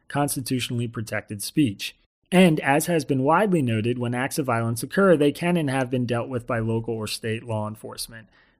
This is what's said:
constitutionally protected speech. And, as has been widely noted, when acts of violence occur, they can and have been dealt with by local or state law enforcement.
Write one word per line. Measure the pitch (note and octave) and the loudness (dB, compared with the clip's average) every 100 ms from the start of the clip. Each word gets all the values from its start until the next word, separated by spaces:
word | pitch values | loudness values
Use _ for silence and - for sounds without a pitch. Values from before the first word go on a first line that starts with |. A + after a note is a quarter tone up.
| - | -6
constitutionally | C#3+ D3 C#3+ A#2+ B2+ - A#2+ A#2+ | -2 -2 -2 -4 -4 -2 -4 -4
protected | A#2 A2 G#2+ - G#2 | -6 -6 -6 -6 -10
speech. | - D#3+ C3 G2 - - _ _ - | -4 0 0 0 -10 -12 _ _ 2
And, | F3+ F#3 D3+ | 6 6 4
as | C#3+ D3 E3 | 2 0 2
has | E3 | -2
been | C3+ C3 | 0 0
widely | C3+ E3+ G#3+ F3 | 4 4 4 2
noted, | B2 A2 A2+ B2 | 2 0 0 -2
when | B2 | -2
acts | B2 C3 - | -2 -4 -2
of | C3 | 0
violence | A#2 A2+ A#2+ | 0 0 -2
occur, | C3+ - G3 D3+ | -2 2 6 6
they | D3 | 4
can | - F3 F3 | 2 0 0
and | C#3+ | 0
have | C3+ B2 | -2 0
been | B2+ A#2+ | -2 0
dealt | A#2+ C3+ | -2 -2
with | B2 - | -6 -4
by | A#2 | -2
local | A2+ A2+ A#2 | 0 -2 -4
or | A2+ G#2+ | -6 -6
state | - A2+ A2 | -6 -6 -6
law | A#2+ A2 G#2+ | -6 -6 -6
enforcement. | G#2+ A2+ A2 - A2+ G#2+ _ _ | -10 -14 -12 -14 -14 -20 _ _